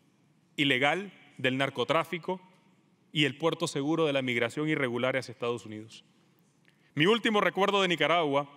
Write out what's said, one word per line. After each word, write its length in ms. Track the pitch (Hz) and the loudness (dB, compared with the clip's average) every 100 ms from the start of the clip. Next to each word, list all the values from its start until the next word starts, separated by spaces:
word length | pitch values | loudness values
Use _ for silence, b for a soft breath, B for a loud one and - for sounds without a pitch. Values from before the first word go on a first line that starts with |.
| _ _ _ _ _ - | _ _ _ _ _ 0
ilegal 540 | 143 127 143 165 202 - - - | 2 4 2 0 -4 -16 -20 -4
del 200 | 131 131 | -2 0
narcotráfico 840 | 139 131 117 151 156 175 160 185 - _ _ _ _ _ _ | 0 0 0 0 0 -6 -6 -8 -10 _ _ _ _ _ _
y 120 | 156 143 | 0 0
el 120 | 131 | 0
puerto 300 | 160 160 165 | -2 -2 -4
seguro 380 | 147 139 160 160 | -4 -2 0 0
de 80 | |
la 80 | 139 | 0
migración 480 | 131 120 117 151 151 | 0 0 -2 -2 -2
irregular 480 | 151 131 120 127 131 | 0 -2 0 -2 -2
hacia 160 | 123 | -6
Estados 320 | 117 120 120 107 | -6 -6 -6 -8
Unidos. 380 | 107 110 - - _ _ _ _ _ _ b b - | -16 -16 -20 -20 _ _ _ _ _ _ b b 2
Mi 100 | 165 | 2
último 360 | 226 233 208 | 4 2 2
recuerdo 400 | 190 175 196 202 | 2 2 2 2
de 60 | 190 | 2
Nicaragua, 600 | 165 147 170 151 139 143 | 2 2 2 2 0 -2